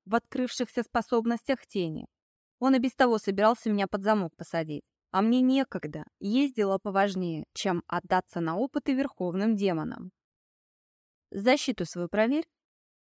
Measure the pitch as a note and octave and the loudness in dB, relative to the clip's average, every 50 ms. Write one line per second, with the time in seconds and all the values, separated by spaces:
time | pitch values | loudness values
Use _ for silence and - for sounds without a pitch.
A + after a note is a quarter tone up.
0 | _ F#3 G#3+ A#3 - _ - - B3+ A#3+ - - B3+ - - - A3+ - _ A#3+ | _ -2 -2 -2 -2 _ -4 -4 -4 -4 -2 -6 -6 -4 -4 -6 -6 -2 _ -4
1 | A3 - - A#3 A3+ A#3 A#3 A3+ - - C4+ - - _ - G3+ F3 E3 D#3 - | -2 0 0 0 0 0 -4 -4 -2 -4 -4 -4 -4 _ -4 -4 -4 -2 -4 -8
2 | - - _ _ _ _ _ _ _ _ _ _ B3 C4 C4+ C4 A#3 C4 - - | -12 -14 _ _ _ _ _ _ _ _ _ _ 2 4 4 4 2 0 2 4
3 | C4 B3 A#3 G#3+ - - G3 F#3+ G#3 G#3+ A#3+ - - A3+ G#3 G3+ G3 F#3+ - G3+ | 4 4 4 2 0 -2 0 4 4 4 4 4 0 -2 0 0 0 -2 -4 -2
4 | G3 G#3 A3 G#3+ F#3+ E3 - _ D#3+ - - E3 E3 D#3+ D3+ C#3+ - _ _ _ | 2 2 2 2 2 -2 -6 _ -14 -6 -4 -4 -4 -4 -6 -10 -10 _ _ _
5 | _ _ - F#3 G3+ A3+ A#3+ B3+ B3+ B3+ C4 C4+ C4+ - - E3 - D3+ D3 D#3 | _ _ 0 0 2 4 4 4 4 4 4 2 0 0 -4 -8 -8 -8 -10 -10
6 | D3+ - _ _ - G3+ G#3+ C4 D4 C#4 B3+ - G#3 G3 G3 F#3+ - G#3 F#3+ G3 | -14 -14 _ _ -6 -2 2 2 2 0 0 -2 0 0 0 -2 -2 -2 2 2
7 | G3 G3+ F#3+ F#3 F3+ F3 E3 D3+ - - _ - - G3 F3 E3+ - _ - F3 | 2 2 0 -2 -4 -4 -4 -6 -8 -10 _ -4 -2 0 0 0 -2 _ -6 -6
8 | - - - F#3 - - - F3+ E3+ D#3+ D#3+ F#3 A#3+ C4+ - D4 - - C4+ B3+ | -2 0 0 0 0 -2 -6 -4 -4 -2 -2 -2 -2 -2 -4 -4 -2 -2 -2 0
9 | C#4 C4+ - _ F#3 F3+ E3 F#3+ G3+ A3+ A3+ G3+ G3+ F#3+ F3 D#3+ D#3 - - - | -2 -4 -4 _ -4 -4 -2 0 0 0 0 2 0 0 0 0 -4 -6 -8 -12
10 | - F#3 - _ _ _ _ _ _ _ _ _ _ _ _ _ _ _ _ _ | -14 -16 -18 _ _ _ _ _ _ _ _ _ _ _ _ _ _ _ _ _
11 | _ _ _ _ _ _ - G3 G3+ B3 B3+ C#4+ - - B3+ - F3 - - F3 | _ _ _ _ _ _ -10 -2 2 2 2 2 2 -4 -4 -4 -4 -8 -6 -8
12 | F3 E3+ - G#3 A3 A#3 C#4 D4+ E4 - _ _ _ _ _ _ _ _ _ _ | -8 -4 0 0 2 2 2 -2 -4 -6 _ _ _ _ _ _ _ _ _ _
13 | _ | _